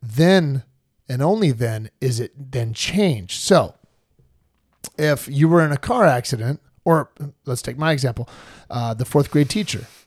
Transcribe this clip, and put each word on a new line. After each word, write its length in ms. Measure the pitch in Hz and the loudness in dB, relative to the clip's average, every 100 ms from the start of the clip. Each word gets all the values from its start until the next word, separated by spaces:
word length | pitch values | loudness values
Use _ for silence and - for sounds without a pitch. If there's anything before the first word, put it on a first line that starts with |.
Then, 600 | 113 117 170 190 147 135 - _ _ _ - | -6 2 6 6 4 -2 -6 _ _ _ -8
and 140 | 123 | -2
only 300 | 156 220 170 | 0 2 0
then, 400 | 113 113 110 107 - | 0 -2 -4 -10 -6
is 180 | 131 117 | -4 -4
it 140 | 113 139 131 | -6 -10 -10
then 200 | 131 113 | -6 -6
changed. 680 | 110 - 185 196 110 90 - | -6 -4 0 0 0 -6 -6
So 320 | - 175 87 - _ _ _ _ _ _ _ _ _ _ - - | 2 2 2 -8 _ _ _ _ _ _ _ _ _ _ -14 -2
if 320 | 151 143 - | 0 0 -2
you 200 | 139 160 | 2 4
were 120 | 175 | 4
in 80 | 151 | 4
a 60 | 143 | -2
car 300 | - 247 175 | -2 2 4
accident, 560 | 123 - 117 117 151 _ _ | 2 -2 -4 -4 -6 _ _
or 280 | 170 160 - - 147 - | 0 2 0 -10 -16 -12
let's 160 | 135 123 | -8 -8
take 160 | - 127 | -8 -4
my 160 | 160 | -2
example, 340 | 143 127 113 120 - - - - | 0 -2 -4 -10 -14 -20 -20 -10
uh, 240 | 120 117 | -6 -4
the 100 | 113 | -4
fourth 260 | 123 147 143 | 0 0 2
grade 200 | 147 143 | 2 0
teacher. 360 | 214 190 90 - - | -2 -4 -8 -12 -20